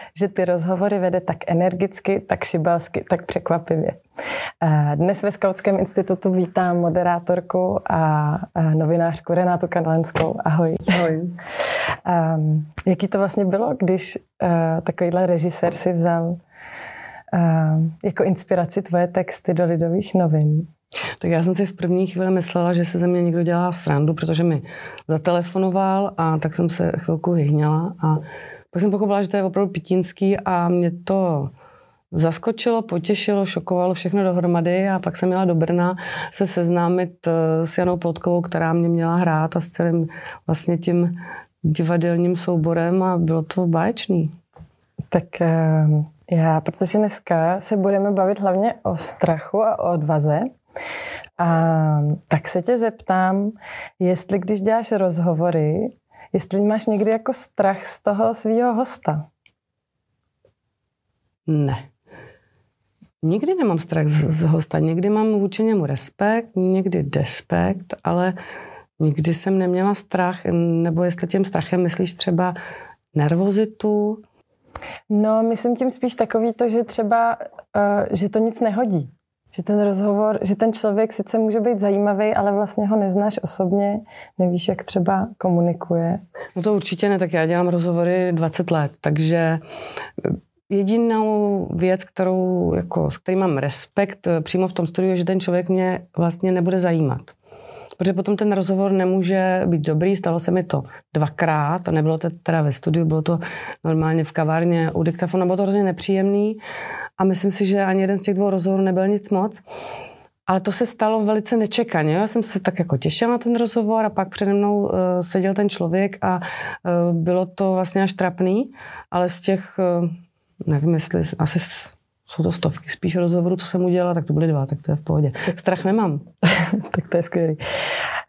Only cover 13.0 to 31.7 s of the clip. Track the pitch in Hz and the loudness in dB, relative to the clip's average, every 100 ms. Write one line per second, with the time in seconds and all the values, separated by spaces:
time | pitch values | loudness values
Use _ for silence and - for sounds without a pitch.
13 | 196 196 196 202 190 196 240 254 185 185 | 0 0 0 0 0 0 0 0 2 0
14 | - - - _ 180 170 165 165 170 - | -2 -10 -14 _ 0 2 2 0 -2 -2
15 | 180 180 180 170 170 - 175 170 185 170 | 0 2 2 2 0 0 -2 -2 -2 2
16 | 170 170 165 170 - - - - - - | 2 2 0 -6 -10 -20 -20 -18 -16 -16
17 | - - - 175 170 160 156 156 160 160 | -18 -20 -4 2 4 4 4 2 0 -2
18 | 202 - 196 185 - 180 170 - 196 175 | -4 0 0 0 0 0 0 -2 0 0
19 | 175 185 180 - - 170 170 165 165 180 | 2 0 -2 -4 -2 0 2 2 0 0
20 | 202 185 170 156 151 156 170 - _ - | 0 2 4 4 4 2 -2 -12 _ -10
21 | - - 175 165 170 185 190 - 170 180 | -8 -6 0 2 2 0 -2 -2 0 0
22 | 185 175 185 185 175 175 175 175 170 175 | 0 -2 0 0 0 0 2 2 0 0
23 | 180 180 175 170 170 175 180 175 156 143 | 0 2 2 0 0 2 0 -2 -2 0
24 | 151 156 160 160 170 147 - - - - | 2 0 -2 0 2 0 -4 -14 -16 -14
25 | - 160 170 175 175 190 190 180 190 190 | -4 -2 0 0 0 -2 0 2 2 0
26 | 196 196 165 160 156 160 170 170 170 170 | -2 -2 0 0 -2 0 -2 0 -2 -2
27 | 170 160 180 170 143 147 151 156 170 175 | -2 -2 0 0 2 2 2 0 -2 -2
28 | 160 156 151 - - - - 175 202 190 | 0 0 -4 -14 -18 -20 -10 -2 0 2
29 | 208 202 190 202 190 190 196 190 - 185 | 0 0 0 0 0 0 -2 -4 -2 0
30 | 180 - 196 202 196 175 175 175 175 175 | 0 0 0 0 0 0 2 2 0 -2
31 | - 196 185 147 139 - - | -2 0 2 0 -4 -10 -20